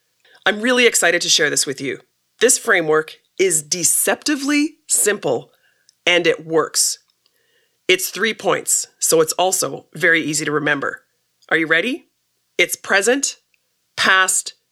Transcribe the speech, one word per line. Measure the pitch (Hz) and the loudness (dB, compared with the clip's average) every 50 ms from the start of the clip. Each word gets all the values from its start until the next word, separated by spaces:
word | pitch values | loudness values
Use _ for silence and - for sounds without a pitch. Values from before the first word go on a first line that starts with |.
| _ _ _ _ _ _ _ - _ | _ _ _ _ _ _ _ -4 _
I'm | 185 208 208 | -2 -2 0
really | 214 254 254 247 247 | 0 2 2 4 4
excited | 226 - - 185 170 175 170 170 | 4 4 4 2 2 2 2 0
to | 170 | 0
share | - - 160 143 | 2 2 2 0
this | 139 - - | 0 -2 -2
with | 151 131 - | -2 -4 -6
you. | 135 135 101 - - _ _ _ _ _ _ _ | -6 -8 -8 -10 -12 _ _ _ _ _ _ _
This | 208 233 - - | 2 2 2 2
framework | - - 208 180 165 151 156 160 156 - - - _ _ _ _ | 2 0 2 2 2 2 2 0 0 -2 -10 -20 _ _ _ _
is | 185 190 170 156 147 | 0 0 0 -2 -2
deceptively | - - 185 165 - - - - - 196 - - 302 302 269 277 269 294 294 294 320 - _ _ - | -4 -6 -2 0 0 0 0 0 -2 -2 -2 -2 -2 -2 -2 -2 0 0 0 0 0 -4 _ _ -4
simple, | - - - 208 202 208 - 156 123 113 - - _ _ _ _ _ _ _ _ _ _ _ | -2 0 0 0 -2 -2 -2 -2 -2 -2 -4 -10 _ _ _ _ _ _ _ _ _ _ _
and | 170 175 175 170 | 2 2 2 2
it | 165 156 - 160 | 2 0 -2 -4
works. | 160 165 160 147 - - - - - - - _ _ _ _ _ _ _ _ _ _ _ _ _ _ _ _ _ | -2 -2 0 0 0 -2 -2 -2 -2 -4 -6 _ _ _ _ _ _ _ _ _ _ _ _ _ _ _ _ _
It's | - 185 180 - - | 0 0 0 0 -6
three | - 180 202 226 208 | -6 -4 -4 -4 -4
points, | - - 185 151 - - - - - - - _ _ | -4 -2 -2 -2 -2 -2 -2 -2 -2 -4 -6 _ _
so | - - - 160 | -2 0 2 2
it's | 160 156 - | 2 0 0
also | - 175 185 190 - 185 135 139 - - _ _ | -2 0 0 0 -2 -4 -6 -8 -12 -14 _ _
very | 156 156 170 165 165 156 | -2 0 2 2 2 0
easy | 143 156 147 156 | -2 -4 -4 -4
to | 151 | -2
remember. | 147 156 139 147 147 139 131 - - - _ _ _ _ _ _ _ _ _ - | -4 -2 -2 -2 -2 -2 -4 -6 -8 -10 _ _ _ _ _ _ _ _ _ -4
Are | - | -2
you | 160 160 151 | -2 0 2
ready? | 160 165 180 240 269 - - _ _ _ _ _ _ _ _ _ _ - | 0 0 0 -2 -4 -6 -10 _ _ _ _ _ _ _ _ _ _ -2
It's | 175 175 - | -2 -2 -2
present, | - - - 208 196 196 220 254 285 277 - - - _ _ _ _ _ _ _ _ _ _ _ | -8 -4 -2 0 0 2 2 0 0 0 -4 -4 -8 _ _ _ _ _ _ _ _ _ _ _
past, | - - - 190 185 185 190 - - - - - _ _ _ | -2 0 2 4 4 2 2 0 -4 -6 -8 -14 _ _ _